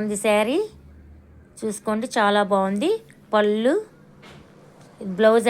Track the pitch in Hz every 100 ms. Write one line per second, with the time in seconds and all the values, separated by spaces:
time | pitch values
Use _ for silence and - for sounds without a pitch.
0 | 214 208 226 208 220 311 427 - - -
1 | - - - - - - 220 196 - 214
2 | 254 254 202 202 202 196 190 202 320 440
3 | - - - 214 208 214 233 370 427 -
4 | - - - - - - - - - -
5 | 202 180 220 233 220